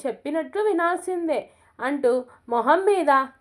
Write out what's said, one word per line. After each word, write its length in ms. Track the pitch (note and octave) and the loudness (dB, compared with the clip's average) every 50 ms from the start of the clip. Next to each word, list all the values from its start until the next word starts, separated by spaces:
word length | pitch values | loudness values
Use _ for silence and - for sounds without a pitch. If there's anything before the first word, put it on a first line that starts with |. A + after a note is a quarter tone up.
| - | -6
చెప్పినట్లు 560 | B3+ G#3+ - - C#4+ D4+ D#4+ D4+ C4 - G4+ | -8 -8 -8 -8 -6 -4 -4 -4 -4 -4 -2
వినాల్సిందే," 880 | G#4+ G#4+ F4 E4+ E4+ E4+ F4+ F4+ - F#4 F#4 F4 E4+ D#4+ C#4+ G#3+ - - _ _ _ _ _ - | -2 0 0 0 0 0 -2 -4 -4 -6 -6 -4 -2 -2 -4 -4 -6 -10 _ _ _ _ _ -8
అంటూ 440 | A3+ C4 D4 C#4+ C4+ A#3+ B3 B3+ B3 - - - _ - | -6 -4 -4 0 0 0 0 0 -4 -8 -16 -16 _ -4
మొహం 360 | A#3 A#3+ A3+ C4 D#4+ F#4 G4 | -2 0 2 4 4 4 4
మీద 420 | G#4 G4+ F#4 D#4 C#4+ C4+ C4+ C4+ C4 - _ | 2 2 2 4 4 4 2 2 -2 -6 _